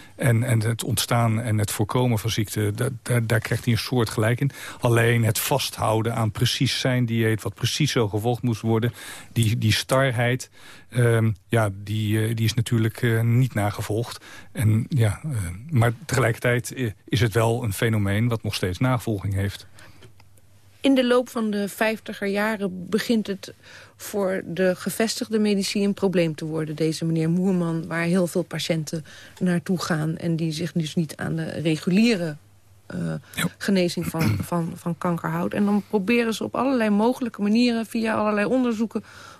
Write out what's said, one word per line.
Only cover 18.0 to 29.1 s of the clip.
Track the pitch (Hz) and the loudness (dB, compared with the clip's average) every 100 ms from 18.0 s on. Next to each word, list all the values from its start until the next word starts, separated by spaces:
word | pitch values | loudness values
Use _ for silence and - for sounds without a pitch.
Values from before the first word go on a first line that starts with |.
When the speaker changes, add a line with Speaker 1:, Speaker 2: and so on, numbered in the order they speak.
| 98 101 120 | 2 0 0
Speaker 1:
wat | 113 | -2
nog | 107 - | -4 -4
steeds | 92 87 | -4 0
navolging | 127 127 - 101 101 | 0 0 -2 -4 -2
heeft. | 98 98 - - - - - - - - - - - - - | -2 -2 -4 -14 -20 -20 -20 -20 -20 -20 -20 -20 -20 -20 -2
Speaker 2:
In | 269 262 | 2 4
de | 240 | 4
loop | 247 247 | 2 2
van | 240 220 | -2 -2
de | 208 202 | 0 -2
vijftiger | - 220 214 - 208 202 | 0 -2 -2 -8 -6 -2
jaren | 202 214 208 196 185 170 | 0 0 -2 -4 -6 -4
begint | 214 - 226 143 | -2 0 0 0
het | 95 - - - - - - | -6 -12 -18 -20 -20 -20 -18
voor | - 208 190 190 - | -8 -2 -2 -2 -4
de | 170 185 180 | 0 2 2
gevestigde | 196 - 226 - 226 220 | -2 -2 -2 -2 -2 0
medici | 214 196 190 208 | 2 2 0 0
een | 202 | 0
probleem | 196 196 175 165 151 | 2 2 2 2 -2
te | 160 | -4
worden. | 160 156 151 | -4 -4 -2
Deze | 160 156 165 | -2 0 0
meneer | 165 160 | 2 2
Moerman, | 175 190 180 165 165 165 | 2 2 2 0 -2 -4
waar | 165 | -2
heel | 170 185 175 | 2 2 2
veel | 180 | 0
patiënten | 165 160 - 165 147 165 - | -2 -4 -2 -2 -2 -8 -10